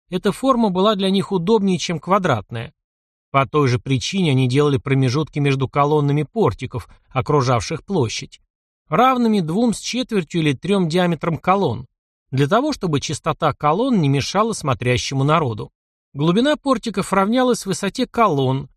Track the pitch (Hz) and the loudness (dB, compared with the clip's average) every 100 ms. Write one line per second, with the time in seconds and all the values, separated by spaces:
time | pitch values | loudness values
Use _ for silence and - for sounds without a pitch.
0 | _ 180 202 - 262 240 220 180 214 196 | _ -4 -4 0 0 2 2 2 0 2
1 | 190 196 - 190 170 226 196 180 - 165 | 0 0 0 -2 2 2 2 0 -2 -6
2 | 170 196 185 113 - 117 - - _ _ | -2 0 0 -2 -4 -10 -12 -16 _ _
3 | _ _ _ 135 131 151 135 123 135 131 | _ _ _ -2 0 0 2 0 -2 -4
4 | - 196 170 131 127 135 147 135 - 135 | -2 -2 0 2 2 2 2 0 0 0
5 | 131 139 156 151 143 135 127 143 143 151 | 0 0 -4 -2 -2 0 -2 0 2 2
6 | 143 147 143 226 151 - 131 110 - - | 2 0 -2 0 0 -2 -8 -10 -12 -20
7 | _ 135 - 147 123 120 - 156 - 202 | _ -4 0 0 2 0 -2 -8 -4 -2
8 | 110 - - - _ _ _ _ _ 165 | -2 -4 -12 -18 _ _ _ _ _ 2
9 | 254 247 233 208 156 185 240 - - 240 | 2 2 2 2 0 0 0 -2 -6 -6
10 | 254 208 156 170 151 131 165 202 165 180 | -4 -4 -2 0 0 0 0 0 2 2
11 | 175 165 170 147 - 196 165 110 - _ | 0 0 -4 -2 0 0 0 -4 -10 _
12 | _ _ _ 131 143 214 302 254 185 143 | _ _ _ 0 2 2 2 -2 -2 -2
13 | - 147 170 143 156 - 147 175 269 214 | -4 -6 -4 -2 -2 0 0 0 2 2
14 | 143 139 - 190 220 196 147 123 123 123 | 2 2 0 -2 -2 -2 -4 -2 0 0
15 | - 135 135 165 135 104 - _ _ _ | -2 -2 2 2 0 -4 -12 _ _ _
16 | _ 143 160 190 277 302 277 233 226 196 | _ -2 0 2 2 0 0 -2 -2 -6
17 | - 196 196 254 254 226 196 170 196 - | -2 0 2 2 2 0 -4 -4 -4 -4
18 | 240 233 214 139 131 135 143 | -4 2 2 2 0 -2 -6